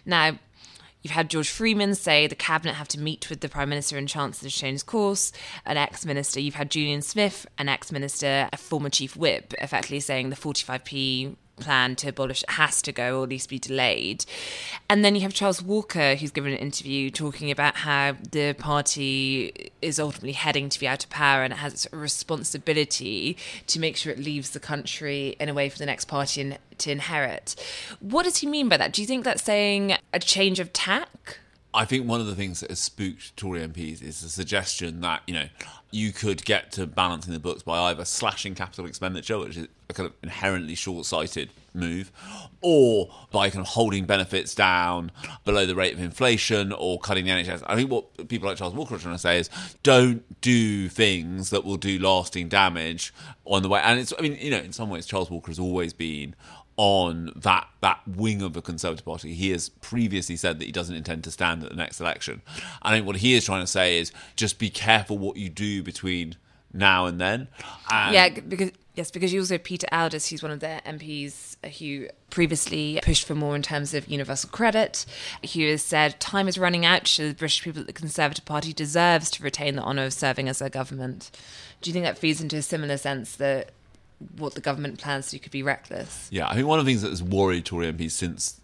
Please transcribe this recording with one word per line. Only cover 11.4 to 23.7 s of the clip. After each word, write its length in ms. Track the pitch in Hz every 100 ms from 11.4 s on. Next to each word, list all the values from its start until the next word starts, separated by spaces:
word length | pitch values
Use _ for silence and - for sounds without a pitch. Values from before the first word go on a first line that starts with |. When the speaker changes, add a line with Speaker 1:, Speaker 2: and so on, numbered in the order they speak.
| _ -
Speaker 1:
plan 380 | 151 135 127 127
to 120 | 143
abolish 360 | 135 131 131 -
has 300 | - 151 -
to 120 | -
go 260 | 127 123 131
or 60 |
at 60 | 131
least 180 | 131 -
be 100 | 131
delayed. 680 | - 135 123 62 85 110 - - - - - - -
And 160 | 208
then 120 | 202 202
you 60 |
have 120 | 196
Charles 260 | - 202 180
Walker, 540 | 180 214 208 175 143
who's 160 | 139 147
given 220 | 143 139
an 60 | 135
interview 520 | 143 - 139 139 135
talking 400 | - 151 - 147
about 280 | 139 147 -
how 360 | 151 139 139 131 -
the 220 | 156 147
party 1200 | 143 151 147 147 147 139 135 135 135 101 - 50 -
is 160 | 160 147
ultimately 360 | 151 - 131
heading 340 | 135 151 143 139
to 100 | -
be 80 | 135
out 160 | 131
of 80 | -
power 320 | - 147 135
and 100 | 131
it 40 | 135
has 320 | 147 - -
a 40 | 160
responsibility 1400 | 147 - - 156 - 147 165 151 147 - 95 101 110 175 - -
to 140 | -